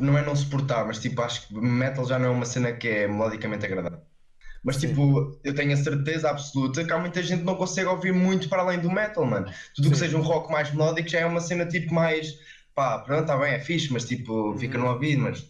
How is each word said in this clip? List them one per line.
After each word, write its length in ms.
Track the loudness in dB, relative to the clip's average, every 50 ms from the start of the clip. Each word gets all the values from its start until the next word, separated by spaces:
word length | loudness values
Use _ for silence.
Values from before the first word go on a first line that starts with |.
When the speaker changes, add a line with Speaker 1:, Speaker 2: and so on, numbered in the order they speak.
Speaker 1:
não 160 | 2 4 4
é 80 | 4 4
não 100 | 2 0
suportar, 520 | 0 0 0 0 0 0 0 0 0 0
mas, 120 | -2 -2 -4
tipo, 220 | -4 -4 -2 -2
acho 280 | -2 -2 -4 -6 -10 -10
que 60 | -6 -2
metal 460 | 0 2 2 2 2 0 0 -2 -2
já 120 | 0 0 2
não 80 | 2 2
é 20 |
uma 160 | 2 2 0
cena 260 | -2 -2 0 0 -2 -2
que 160 | -2 -2 -2
é 180 | 0 2 2 0
melodicamente 580 | 2 0 0 0 -2 -2 -4 -4 -4 -4 -4
agradável. 340 | -4 -4 -4 -4 -6 -8 -10 -14 -20 -20 -20 -20 -20 -20 -18 -16 -14 -12 -8 -4
Mas, 120 | -4 -2
Speaker 2:
Sim. 120 | 0 0 0
Speaker 1:
tipo, 500 | 2 4 4 6 6 4 2 0 -4 -8 -6
eu 100 | -4 -2
tenho 200 | 0 2 2 2
a 20 |
certeza 540 | 2 2 2 0 0 0 0 0 0 0 0
absoluta 540 | 0 -2 -4 -6 -2 -2 -2 0 0 -2 -2
que 80 | 0 0
há 60 | -2
muita 240 | -2 -2 -2 -2 -2
gente 180 | 0 0 0
que 40 | 0
não 100 | 0 -2
consegue 320 | -2 -2 -2 -2 -2 0 0
ouvir 260 | 0 0 0 2 2
muito 340 | 4 4 4 4 2 0 0
para 140 | 0 0 2
além 160 | 2 0 0
do 100 | 0 0
metal, 360 | 0 0 -2 -2 0 0 0
mano. 200 | 2 0 0 -2 -4 -8 -12 -16 -8 -2
Tudo 160 | 2 4 4
que 40 | 4
Speaker 2:
Sim. 80 | 4 4
Speaker 1:
seja 100 | 2 2
um 60 | 0 2
rock 280 | 2 2 0 0 0
mais 200 | 0 0 0 0
melódico 360 | 0 0 2 2 2 0 -2 -2
já 120 | 0 0
é 60 | 0
uma 140 | 0 0 -2
cena, 260 | -2 -2 -2 -2 -2
tipo, 260 | -2 -2 -4 -2 0 2
mais, 400 | 2 2 2 2 0 -2 -4 -10 -12 -16 -20 -20 -20 -20 _ _
pá, 240 | 0 0 0 0 -2
pronto, 260 | -2 -2 0 0 2
tá 100 | 2 2
bem, 160 | 2 2 2 0
é 60 | -2
fixe, 320 | -2 -2 -2 0 0 0 -2
mas, 120 | -2 -2
tipo, 520 | -2 -4 -4 -4 -2 -2 0 0 0 -2 -2
fica 200 | -4 -2 -2 0
Speaker 2:
Uhum. 60 | 0
Speaker 1:
no 60 | 0 0
ouvido, 280 | 0 0 0 2 2 2
mas, 220 | 0 -2 -6 -6 -4